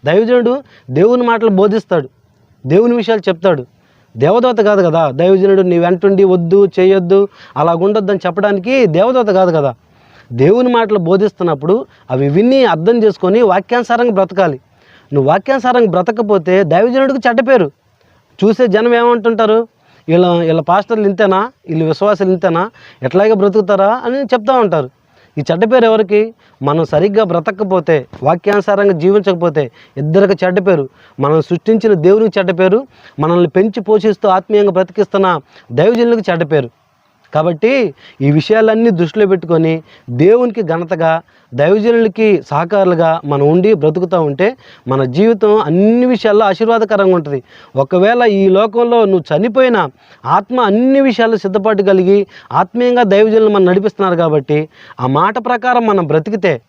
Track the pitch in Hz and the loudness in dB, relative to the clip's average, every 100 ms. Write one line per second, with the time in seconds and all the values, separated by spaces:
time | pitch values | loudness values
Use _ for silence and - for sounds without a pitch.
0 | 143 180 226 247 240 262 - _ - 131 | 0 0 2 0 0 -4 -8 _ -6 0
1 | 202 247 240 226 226 190 208 214 - 175 | 2 2 0 0 0 2 0 0 -2 -4
2 | 135 _ _ _ _ _ 131 170 240 240 | -4 _ _ _ _ _ -2 0 2 0
3 | 220 220 190 170 185 156 123 _ _ _ | -2 -2 -2 -2 -2 -2 -6 _ _ _
4 | _ 113 143 226 254 233 208 208 175 160 | _ -2 0 2 0 0 0 2 2 0
5 | 156 131 175 190 196 196 185 170 175 180 | -2 0 0 2 2 2 2 0 0 0
6 | 196 190 196 180 170 196 196 - 185 196 | 0 2 2 2 2 2 2 2 2 2
7 | 175 196 196 _ - 127 160 170 190 220 | 2 0 0 _ -14 -2 -2 0 -2 -2
8 | 196 196 180 170 208 202 185 269 220 160 | -2 -4 -4 -2 -2 -2 -2 0 0 2
9 | 220 254 214 190 185 160 139 117 _ _ | 0 0 0 0 2 0 -2 -6 _ _
10 | _ _ _ 117 143 226 247 240 220 208 | _ _ _ 0 2 2 2 0 0 -2
11 | 170 190 208 _ 175 143 156 214 - _ | 0 0 0 _ -4 -4 -2 -2 -4 _
12 | _ 127 143 156 233 269 240 160 180 240 | _ -4 0 0 2 2 2 0 0 0
13 | 214 - 185 214 226 185 190 240 233 233 | -2 -2 -2 2 2 0 -2 -4 -2 -2
14 | 247 190 185 190 175 131 _ _ _ _ | 0 0 -2 0 -2 -2 _ _ _ _
15 | _ 139 135 185 226 269 240 240 226 180 | _ -2 0 -2 0 -2 0 0 2 0
16 | 180 220 208 202 160 185 180 165 233 262 | -2 -4 -2 -2 0 0 2 0 0 0
17 | 269 269 240 233 254 254 151 _ _ _ | -2 0 0 0 2 2 0 _ _ _
18 | _ _ _ _ 202 220 247 208 233 233 | _ _ _ _ 0 2 0 2 2 2
19 | 240 240 220 226 220 220 233 _ _ _ | 2 0 -2 0 0 0 -2 _ _ _
20 | - 170 180 170 165 160 156 185 202 220 | -2 0 2 0 0 -2 0 -2 0 -2
21 | 202 185 208 190 226 _ - 160 160 156 | -2 0 0 0 -2 _ -8 -4 -2 -2
22 | 202 202 190 185 - 165 208 _ - - | -2 0 0 0 0 -2 -4 _ -20 -8
23 | 127 170 214 214 202 202 190 196 196 247 | -2 0 2 2 0 0 0 0 0 0
24 | 233 262 269 247 214 254 214 165 131 _ | -4 -6 -2 -4 0 0 0 -2 -4 _
25 | _ _ _ - 139 170 220 254 226 220 | _ _ _ -10 -4 -2 2 2 2 2
26 | 202 208 220 - _ _ 135 156 160 151 | 0 0 -2 -8 _ _ -4 -2 -2 0
27 | 196 202 208 170 160 190 202 185 165 156 | 0 0 0 -2 -4 -6 -2 -2 0 -2
28 | 127 - 135 170 208 202 190 202 202 175 | -2 -6 -2 -2 0 -2 0 0 0 0
29 | 175 202 196 180 175 151 131 _ - - | 0 0 0 -2 -2 -2 -6 _ -18 -8
30 | 147 175 196 196 185 185 190 170 135 _ | -2 2 2 0 -2 -2 0 -2 -2 _
31 | _ - 139 160 147 170 - 220 220 190 | _ -6 0 0 -2 -4 0 0 2 2
32 | 165 208 220 208 185 175 185 214 269 _ | 2 2 0 -2 -4 0 0 0 -4 _
33 | - - 156 175 170 185 214 208 190 214 | -20 -6 -2 0 0 0 -2 -4 -2 0
34 | 214 196 208 185 185 208 202 180 185 190 | 0 -2 0 0 0 0 0 0 -4 -4
35 | 196 196 190 165 - - _ 120 185 233 | -2 0 0 -2 -6 -20 _ 0 0 2
36 | 233 233 190 170 160 151 123 _ _ _ | 0 0 -2 -4 -2 -2 -2 _ _ _
37 | _ _ _ 151 165 160 226 269 208 - | _ _ _ -2 -2 -2 -2 0 -4 -8
38 | - _ 139 147 - 220 220 220 233 175 | -20 _ 0 0 0 0 2 2 0 0
39 | 170 214 202 185 165 170 165 160 - - | -2 -2 0 0 0 -2 0 -4 -8 -20
40 | - 120 165 233 247 226 175 165 170 170 | -12 0 2 2 0 -4 -4 -6 -6 -2
41 | 160 165 - _ _ 120 151 208 220 233 | -2 -2 -6 _ _ -2 0 2 2 2
42 | 226 190 220 180 - 147 170 202 185 170 | 0 0 0 0 -2 -4 -2 0 0 2
43 | 165 160 143 143 143 170 196 202 151 156 | 0 0 -2 0 2 2 2 0 0 -2
44 | 180 180 156 139 196 262 - - - 135 | -2 -2 -2 -2 -4 -4 -20 -18 -4 -2
45 | 131 131 220 220 214 214 151 170 208 240 | -2 0 0 2 2 0 0 0 2 2
46 | 254 247 220 208 214 180 220 233 214 208 | 0 0 0 2 0 0 0 0 0 0
47 | 190 180 147 139 - - - 131 139 180 | 2 0 -2 -8 -10 -20 -10 -4 -2 0
48 | 196 240 240 196 196 185 220 226 240 233 | 2 2 0 2 2 2 0 0 0 2
49 | 208 190 - 156 226 226 254 220 151 _ | 2 0 -2 -2 -2 0 0 0 -2 _
50 | _ _ 123 175 196 247 220 208 254 269 | _ _ -2 -2 -2 -2 0 0 2 2
51 | 269 226 226 226 196 202 202 208 196 190 | 0 0 0 0 -2 -2 -2 0 2 2
52 | 180 202 196 - - 135 180 240 247 247 | 2 2 0 -10 -6 -4 -4 -2 0 0
53 | 220 196 220 220 214 208 180 185 202 - | 2 2 2 2 2 2 2 2 -2 -2
54 | 196 170 165 151 135 151 156 _ - - | -2 0 0 -2 -2 -4 -4 _ -20 -6
55 | 127 139 190 220 233 247 247 247 226 196 | -2 0 0 -2 -4 -4 0 0 0 -2
56 | 160 156 156 208 180 127 | 0 -2 -2 -4 -2 -4